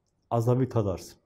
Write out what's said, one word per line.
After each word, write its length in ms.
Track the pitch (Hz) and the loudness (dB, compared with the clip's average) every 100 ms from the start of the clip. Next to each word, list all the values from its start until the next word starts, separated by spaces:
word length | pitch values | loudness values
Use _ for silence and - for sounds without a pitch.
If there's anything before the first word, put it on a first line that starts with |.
| _ _ _ | _ _ _
azabı 400 | 117 117 123 131 | 0 2 2 2
tadarsın. 500 | 117 101 87 - - | 0 -2 -4 -10 -20